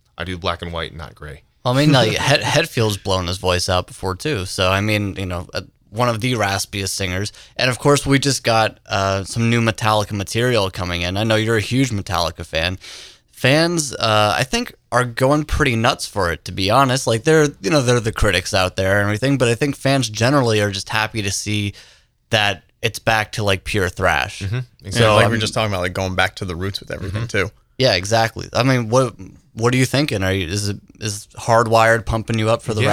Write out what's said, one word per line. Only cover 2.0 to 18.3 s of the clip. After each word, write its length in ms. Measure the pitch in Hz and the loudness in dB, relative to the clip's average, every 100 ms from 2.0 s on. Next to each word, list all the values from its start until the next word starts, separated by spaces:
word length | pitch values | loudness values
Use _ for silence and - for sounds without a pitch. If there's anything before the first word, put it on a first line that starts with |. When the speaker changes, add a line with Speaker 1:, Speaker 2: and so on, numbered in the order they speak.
| 110 | 4
Speaker 1:
<laughs> 40 | 107 | 2
Speaker 2:
Hed-, 240 | - 139 | 0 0
Hetfield's 540 | 113 117 165 - 110 101 | 2 0 0 0 0 0
blown 280 | 101 92 87 | -2 -2 -2
his 100 | 92 | -4
voice 300 | 92 90 - | 0 0 2
out 180 | 90 - | -2 -2
before, 300 | - 95 92 | -6 -8 -6
too. 280 | 156 123 90 | -4 -4 -4
So, 240 | - 92 | 0 2
I 100 | 95 | 2
mean, 340 | 107 107 101 92 | 2 0 -2 -6
you 100 | 92 | -6
know, 200 | 90 87 | -8 -8
uh, 80 | 95 92 _ _ | -10 -12 _ _
one 180 | 104 123 | -2 -2
of 120 | 113 | 0
the 120 | 127 | -2
raspiest 560 | 123 101 98 - 101 95 | 0 0 -2 -4 -6 -6
singers. 420 | - 95 92 104 - - - | -4 -4 -4 -6 -10 -14 -4
And, 140 | 127 | -2
of 80 | 120 | 0
course, 260 | 143 143 - | 2 2 4
we 120 | 135 | 2
just 240 | 143 131 | 2 -2
got, 360 | - 113 107 - - | 0 2 0 -4 -6
uh, 380 | 101 98 98 | -2 0 -2
some 240 | 92 117 117 | -4 -2 0
new 100 | 117 | 2
Metallica 520 | 113 110 110 107 101 | 2 0 2 0 0
material 580 | 107 95 113 123 117 95 | -4 -4 -2 2 2 0
coming 320 | - 90 87 | -2 -4 -4
in. 140 | 87 95 | -2 -2
I 80 | |
know 120 | 113 110 | 0 2
you're 200 | 110 113 | 2 0
a 40 | |
huge 300 | 98 127 131 | 0 0 0
Metallica 540 | 104 - 87 82 - 82 | -2 -2 -2 -2 -4 -6
fan. 320 | 80 85 95 - - - - _ | -2 -2 -4 -10 -20 -20 -20 _
Fans, 600 | - 127 151 170 175 139 | -2 2 2 2 0 -4
uh, 400 | - 113 107 104 - | -4 0 2 4 2
I 80 | |
think, 300 | 127 233 240 - - | -2 -2 -4 -10 -4
are 120 | 120 | -2
going 400 | 123 117 131 147 | 0 0 2 2
pretty 300 | 147 - 143 | 0 0 0
nuts 320 | 117 117 - - | 2 0 0 -4
for 240 | 104 87 | -2 -2
it, 140 | 80 | -2
to 80 | - | -6
be 180 | 92 95 | -2 2
honest. 360 | 120 135 127 - | 4 4 2 0
Like, 180 | 113 | 0
they're, 220 | - 156 147 - | 4 4 4 0
you 80 | 190 | 0
know, 100 | 196 | 2
they're 200 | 123 123 | 4 2
the 120 | 110 | 0
critics 400 | - 107 | 0 2